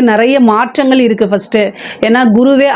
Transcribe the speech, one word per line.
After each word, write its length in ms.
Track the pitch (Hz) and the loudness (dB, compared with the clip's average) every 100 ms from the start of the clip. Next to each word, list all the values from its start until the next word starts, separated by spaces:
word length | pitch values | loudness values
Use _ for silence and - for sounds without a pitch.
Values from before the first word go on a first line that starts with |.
நிறைய 320 | 247 214 233 269 | 2 2 0 2
மாற்றங்கள் 640 | 233 214 240 247 269 262 240 | 2 0 -2 -2 0 2 0
இருக்கு. 200 | 214 202 | 0 -2
ஃபர்ஸ்ட், 340 | 196 - 220 196 - - - | -2 -2 -2 -2 -6 -16 -8
ஏன்னா 220 | 214 240 254 | -2 0 2
குருவே 400 | 214 262 277 277 | 2 2 2 0